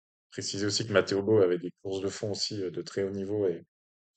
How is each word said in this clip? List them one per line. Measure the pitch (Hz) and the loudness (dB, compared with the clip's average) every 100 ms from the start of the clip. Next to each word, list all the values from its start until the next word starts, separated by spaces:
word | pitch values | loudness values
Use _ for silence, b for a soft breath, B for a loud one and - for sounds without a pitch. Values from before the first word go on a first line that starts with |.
| _ _ _ | _ _ _
préciser | - 104 98 | -10 -6 -2
aussi | 101 98 113 | -2 0 2
que | |
Matteo | 98 90 98 | 4 4 2
Bo | 98 110 | 4 6
avait | 90 90 | 6 4
des | 90 - | -2 -10
courses | 98 95 | -6 -4
de | 98 | -4
fond | 92 107 | -4 -4
aussi, | 95 - 107 | -4 -4 -4
euh, | 92 | -4
de | 82 | -6
très | 85 - | -6 -2
haut | 98 | -2
niveau | 98 98 104 98 | -2 -4 0 0
et, | 82 - _ _ _ _ | 0 -8 _ _ _ _